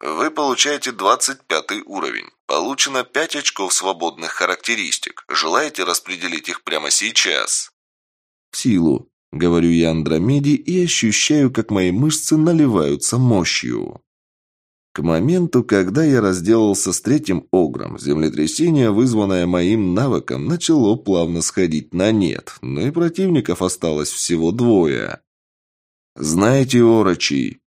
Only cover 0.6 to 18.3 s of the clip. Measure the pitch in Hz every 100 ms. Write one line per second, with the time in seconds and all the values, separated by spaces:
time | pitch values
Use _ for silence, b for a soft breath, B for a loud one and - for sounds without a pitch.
0.6 | 143 143 131 113 98 - - 131 - 80
1.6 | - 101 - 98 73 55 50 _ - 78
2.6 | 98 135 - 131 120 143 160 - - -
3.6 | 95 - 92 87 85 80 80 - 87 90
4.6 | - 117 85 - - - - 76 78 98
5.6 | 151 147 90 85 - 92 87 80 85 82
6.6 | - 78 73 - 107 117 95 73 53 -
7.6 | - _ _ _ _ _ _ _ _ -
8.6 | 131 98 82 62 - _ _ 73 87 85
9.6 | 85 85 82 80 73 78 95 143 139 147
10.6 | - 180 175 - 113 104 - 151 131 120
11.6 | 110 101 90 92 147 151 - 156 156 165
12.6 | 143 101 73 73 - 117 127 104 85 -
13.6 | 62 58 50 - _ _ _ _ _ _
14.6 | _ _ _ - 78 82 117 180 175 127
15.6 | 117 101 92 117 160 131 104 92 85 113
16.6 | 107 98 - 87 - 147 135 85 - 92
17.6 | 80 62 50 - 69 76 78